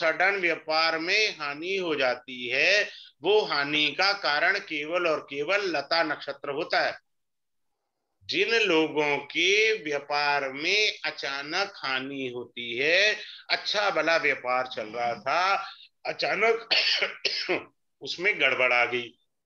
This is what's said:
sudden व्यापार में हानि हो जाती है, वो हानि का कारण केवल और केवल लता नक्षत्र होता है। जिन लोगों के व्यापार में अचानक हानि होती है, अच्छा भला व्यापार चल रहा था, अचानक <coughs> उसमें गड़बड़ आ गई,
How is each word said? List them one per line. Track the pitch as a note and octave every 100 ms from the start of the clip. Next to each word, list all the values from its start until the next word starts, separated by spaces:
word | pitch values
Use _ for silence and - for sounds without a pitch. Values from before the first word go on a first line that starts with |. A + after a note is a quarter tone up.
sudden | E3 D#3 F#3 G3+
व्यापार | F3 D#3+ - D#3+ D#3+ D#3+
में | E3+ G#3 G#3+ D#3+
हानि | D3 D3 F3 G3
हो | F3
जाती | C#3+ B2+ B2 - B2+ B2
है, | C3 E3 G#3 G3 - - _
वो | D3+ G#3+
हानि | F3+ D3 C#3+ D3+ D3+ C#3+
का | G3
कारण | G3 D#3 D3 E3+ G3+
केवल | - D3+ D3+ F3 E3+
और | D3
केवल | - C#3+ D3 G3+
लता | G3 D3+ - E3
नक्षत्र | D#3 C#3 - - C#3+
होता | C#3 F3 F3+
है। | C3+ - _ _ _ _ _ _ _ _ _ _ _ _ -
जिन | D#3 G#3
लोगों | A3+ G#3 D#3+ D#3 C#3 D3 C#3
के | - D#3 F3+ G#3 A3 G#3+
व्यापार | G#3+ C#3+ C#3+ D3 D3 C#3+ C3+
में | C#3 E3 G#3 G#3 -
अचानक | D#3 D3 C#3+ C#3 D3 F3+ G3 -
हानि | C3+ C3 C3+ C#3 C3
होती | B2 A#2 B2 A#2+ A#2
है, | D3 F3+ G#3+ G#3 - - -
अच्छा | F3 - G3+ G3+
भला | D#3+ D#3 E3
व्यापार | D3 C3 B2 B2+ B2+
चल | - G#2+
रहा | A#2 A#2+
था, | A2 B2 D#3+ F#3+ G3 - - - _ -
अचानक | D#3 D#3 F3 A3+ A3+ - - - - G3 - - - - E3 - _ _
<coughs> | _
उसमें | C3+ - F#3+ F3+
गड़बड़ | C3+ B2 B2+
आ | A#2+
गई, | A#2+ A#2+ A#2+ - _ _